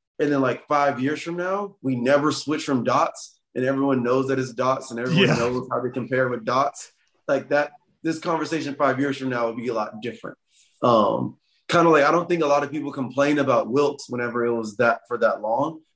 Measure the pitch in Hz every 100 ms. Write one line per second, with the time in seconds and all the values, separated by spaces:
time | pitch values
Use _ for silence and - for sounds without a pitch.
0 | _ - 147 139 131 117 - 147 143 120
1 | 135 151 170 175 180 196 202 - 135 123
2 | 120 143 147 131 - 156 156 131 110 131
3 | 160 - - _ _ - 127 135 139 127
4 | 120 131 131 131 131 120 127 131 - 117
5 | 123 165 170 - 120 127 - 123 123 123
6 | 110 131 127 120 110 127 139 - - _
7 | _ _ - 139 131 143 147 - _ _
8 | 160 160 175 165 151 160 139 135 139 131
9 | 143 135 131 123 117 117 120 113 104 110
10 | 117 113 - - _ _ _ _ 123 117
11 | 101 - 101 - _ _ - 170 165 156
12 | 143 170 170 175 147 143 131 151 143 139
13 | 123 135 143 147 131 117 107 131 147 -
14 | - 123 120 120 120 117 110 104 117 113
15 | - 120 110 98 - 120 151 160 _